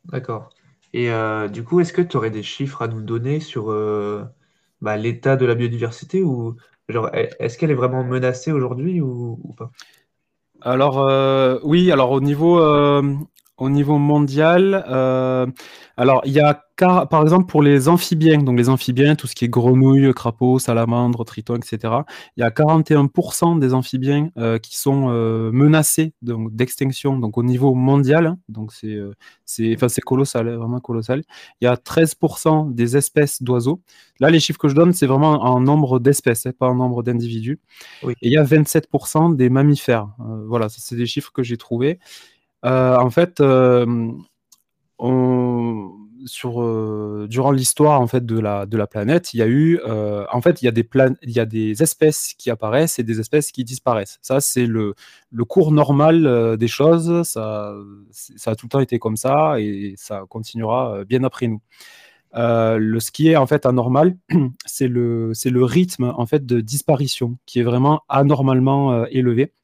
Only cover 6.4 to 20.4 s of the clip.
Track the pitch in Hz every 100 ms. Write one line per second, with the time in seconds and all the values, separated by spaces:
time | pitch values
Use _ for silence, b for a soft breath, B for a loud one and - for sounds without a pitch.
6.4 | 117 117 b b - 113 107 117 113 -
7.4 | 113 - 160 131 127 131 123 127 127 127
8.4 | - 147 123 123 160 180 135 123 120 117
9.4 | - - 113 b b b b _ _ _
10.4 | _ _ 120 131 143 135 135 135 135 135
11.4 | 131 131 151 170 180 143 123 135 139 143
12.4 | 165 175 156 147 143 143 139 139 - _
13.4 | _ _ 131 143 143 147 147 147 143 139
14.4 | 156 180 190 190 - 131 131 131 127 127
15.4 | 127 127 B B B - 123 131 139 139
16.4 | 147 147 _ - 185 180 139 160 156 180
17.4 | 180 151 147 139 131 175 - 165 160 151
18.4 | 135 120 120 131 - 127 143 151 131 -
19.4 | 120 120 123 131 131 135 139 127 120 113